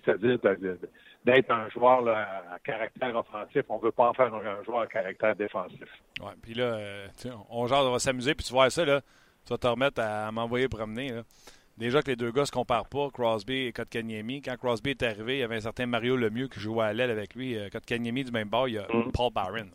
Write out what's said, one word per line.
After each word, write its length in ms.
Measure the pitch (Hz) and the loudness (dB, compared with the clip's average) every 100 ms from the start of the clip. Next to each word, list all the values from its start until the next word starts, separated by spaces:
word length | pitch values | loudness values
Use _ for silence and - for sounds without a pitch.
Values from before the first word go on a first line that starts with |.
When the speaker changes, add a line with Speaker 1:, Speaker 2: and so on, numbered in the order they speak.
Speaker 1:
c'est-à-dire 340 | - 101 117 120 | -2 2 2 4
de, 140 | 104 92 | 2 2
de, 220 | 92 90 - - - - | -2 -6 -12 -16 -20 -2
d'être 260 | 120 131 - | 6 6 6
un 200 | 117 107 | 0 0
joueur, 320 | 117 123 127 | 4 6 6
là, 400 | 117 107 101 95 87 | 4 0 -2 -8 -10
à 60 | 90 | -10
caractère 580 | - 110 110 - 127 117 | -6 -4 -6 -4 -4 -2
offensif. 460 | - 107 98 143 - | -4 -10 -4 -2 -2
On 80 | 104 | 0
veut 120 | 113 | 0
pas 200 | - 120 | 4 2
en 20 | |
faire 220 | 117 120 | 4 2
un, 100 | 107 104 101 | 2 -6 -8
un 20 | |
joueur 160 | 101 110 | -4 -4
à 60 | 107 | -2
caractère 480 | 110 92 95 110 | -4 -6 0 0
défensif. 540 | 101 104 101 90 - - - _ - | 0 -2 -4 -8 -12 -20 -20 _ -14
Speaker 2:
Ouais, 120 | 98 95 | -14 -14
puis 100 | 113 | -12
là, 120 | 113 | -4
euh, 420 | 123 110 104 101 98 - | -2 -2 -8 -12 -14 -14
tu 120 | 127 | -12
sais, 60 | 117 - | -12 -8
on, 120 | 117 | -4
on 40 | 120 | 2
jase, 200 | 139 131 | 4 4
on 60 | |
va 60 | 123 | 2
s'amuser, 360 | 139 127 123 | 0 0 0
puis 100 | 160 | -2
tu 80 | - | 0
vois 160 | 123 127 | 6 6
ça, 160 | 156 | 6
là, 160 | 160 139 - _ _ _ - | 2 2 0 _ _ _ -8
tu 80 | |
vas 20 | 120 | 0
te 100 | 123 | 0
remettre 360 | 117 139 - | 2 2 2
à, 240 | 110 107 107 | -2 -2 -4
à 40 | |
m'envoyer 380 | 110 117 123 131 | -2 -2 0 0
promener, 400 | 113 107 110 135 | -2 -6 -6 -8
là. 140 | 117 113 _ - - _ - | -8 -12 _ -20 -20 _ -6
Déjà 240 | 117 139 | 2 2
que 60 | 139 | 2
les 80 | 120 | -2
deux 140 | 120 | 0
gars 140 | 117 | 0
se 80 | 143 | 0
comparent 380 | 127 117 117 98 | -2 0 0 0
pas, 180 | 135 143 | -2 -4
Crosby 580 | - 117 110 101 131 127 | 0 2 2 -2 -4 -4
et 40 | |
Kotkaniemi. 680 | 113 113 120 113 110 110 139 | -6 -6 -6 -6 -6 -6 -8
Quand 120 | 131 123 | -8 -4
Crosby 320 | 127 113 123 | 0 0 -2
est 120 | 123 | 0
arrivé, 340 | 123 104 110 139 | -2 -2 -4 -2
il 40 | |
y 20 | |
avait 140 | 117 113 | 0 -2
un 40 | |
certain 260 | 110 - 123 | -4 -4 -2
Mario 280 | 120 120 | 0 2
Lemieux 340 | 127 113 110 131 | 2 2 0 -6
qui 120 | 104 | -6
jouait 240 | 107 113 | -4 0
à 80 | 110 | 0
l'aile 180 | 107 127 | 2 0
avec 240 | 107 101 | 0 -4
lui. 220 | 117 131 113 | -8 -6 -4
Euh, 140 | 101 | -6
Kotkaniemi, 520 | 113 - 120 120 123 | -10 -4 -2 -2 -2
du 100 | 131 | -2
même 180 | 117 104 | -2 0
bord, 180 | 113 131 | 2 2
il 60 | |
y 40 | 107 | -2
a 40 | |
Speaker 1:
Mm. 300 | 98 117 120 | 0 0 0
Speaker 2:
Paul 180 | 123 123 | 0 0
Byron. 380 | 110 95 110 98 | 0 -2 -4 -8